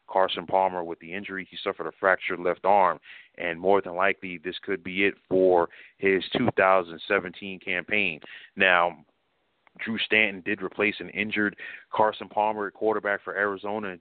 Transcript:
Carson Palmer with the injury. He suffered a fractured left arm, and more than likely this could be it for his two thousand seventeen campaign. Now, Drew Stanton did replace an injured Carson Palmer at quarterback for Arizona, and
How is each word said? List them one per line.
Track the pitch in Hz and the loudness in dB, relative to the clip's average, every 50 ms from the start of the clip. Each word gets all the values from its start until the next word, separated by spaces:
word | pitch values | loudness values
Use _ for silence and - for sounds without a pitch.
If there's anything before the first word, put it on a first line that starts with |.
| _ - | _ -2
Carson | - 95 95 92 - 95 85 | 0 0 2 2 0 -6 -6
Palmer | - 95 95 95 92 92 90 85 | 0 0 2 2 2 0 -4 -6
with | 85 82 - | -8 -10 -12
the | 80 82 | -12 -12
injury. | 87 101 101 95 95 95 90 - | -10 -10 -10 -10 -10 -10 -10 -12
He | 85 - | -14 -8
suffered | - 101 92 - 82 | -6 -6 -6 -6 -8
a | 78 - _ | -10 -6 _
fractured | 101 95 92 - - - 95 82 | 4 4 4 4 0 -4 -6 -2
left | 87 90 85 - - | -2 -2 -2 0 2
arm, | 92 101 101 92 87 78 - - - - - - _ _ | 4 6 6 6 4 2 0 -8 -18 -20 -20 -20 _ _
and | - 87 85 82 82 | -8 -6 -6 -6 -2
more | 90 95 101 98 | 2 4 4 4
than | 92 92 87 | 2 -2 -2
likely | 90 95 98 95 - 95 92 87 82 | 0 0 0 0 -2 -8 -12 -12 -10
this | - 92 87 - | -10 -10 -10 -10
could | - 101 98 85 | -8 -6 -8 -6
be | 85 92 90 95 101 | -6 -6 -2 0 0
it | 98 - - _ _ | 0 0 -4 _ _
for | 90 92 92 92 90 87 85 - - - - - _ _ | 2 4 4 6 6 4 2 0 -4 -14 -20 -20 _ _
his | 98 98 95 90 - - - | 0 2 2 2 0 -2 -2
two | - 123 104 - | 0 0 0 2
thousand | - 95 95 95 95 87 85 82 78 - | 4 4 4 4 4 2 -2 -10 -14 -4
seventeen | - 104 95 90 90 82 - 101 98 95 90 | -2 -2 -2 -2 -4 -10 -12 -12 -12 -12 -10
campaign. | - 98 92 90 82 - 104 104 98 90 78 - - - - - - - _ | -8 -6 -6 -6 -4 -4 -2 -2 -2 -2 -6 -8 -14 -18 -20 -20 -20 -16 _
Now, | 98 98 92 90 87 87 87 78 71 76 _ _ _ _ _ _ _ _ _ _ _ _ _ _ - - | 2 4 6 6 6 4 2 0 -6 _ _ _ _ _ _ _ _ _ _ _ _ _ _ _ -10 -8
Drew | 110 113 101 | -6 -4 -4
Stanton | - - 107 110 110 101 98 92 82 | 0 2 2 2 2 2 -2 -6 -6
did | 101 107 98 | -6 -4 -4
replace | 95 90 - - 104 104 - - | -6 -6 -2 0 0 0 0 -4
an | 90 85 | -10 -8
injured | - 92 107 107 104 107 104 101 95 - - - - - - _ | -6 -6 -4 -2 0 0 0 0 -2 -6 -14 -16 -16 -18 -14 _
Carson | - - 110 107 104 - 107 92 | 0 2 2 2 2 -4 -12 -6
Palmer | - 107 104 110 107 107 101 95 | -2 -2 -2 -2 -2 -4 -6 -8
at | - | -6
quarterback | - 107 110 107 104 95 101 101 95 - | -2 0 0 0 0 0 -2 -2 -2 -4
for | - 82 | -6 -2
Arizona, | 98 101 104 98 92 - 104 104 110 107 95 | -2 -2 -2 -2 -4 -6 -6 -6 -6 -6 -8
and | 90 85 | -10 -12